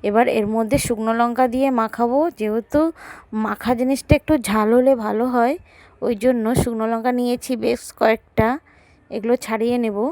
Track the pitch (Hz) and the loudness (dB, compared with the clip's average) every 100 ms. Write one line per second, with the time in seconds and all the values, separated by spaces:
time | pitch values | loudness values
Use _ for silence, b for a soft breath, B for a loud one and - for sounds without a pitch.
0 | 202 208 254 - 208 220 226 277 - 226 | 0 2 2 2 0 -2 0 0 0 -2
1 | 220 226 240 233 254 247 269 247 220 - | -2 0 0 2 0 2 0 0 -2 -2
2 | 240 262 330 - 214 214 226 294 320 - | 0 2 0 -2 -4 -4 -2 0 0 -2
3 | B B B 214 220 208 226 247 254 269 | B B B -4 -4 -4 -2 0 0 -2
4 | - 294 - 208 202 220 214 233 254 262 | 2 0 2 -2 2 0 2 4 4 2
5 | 214 208 247 247 233 339 - b b b | 0 -2 0 2 0 0 -8 b b b
6 | - 220 240 247 220 254 - 226 220 226 | -4 0 0 2 0 0 0 -2 -2 -2
7 | 233 247 247 247 - 247 226 240 - - | 0 0 0 -2 -4 -4 -2 -2 -6 0
8 | 226 226 _ - 220 269 _ b b b | 2 2 _ 2 2 2 _ b b b
9 | _ 202 214 247 - 220 226 247 226 202 | _ -8 -2 -2 0 -2 0 0 -2 -2
10 | 247 | -4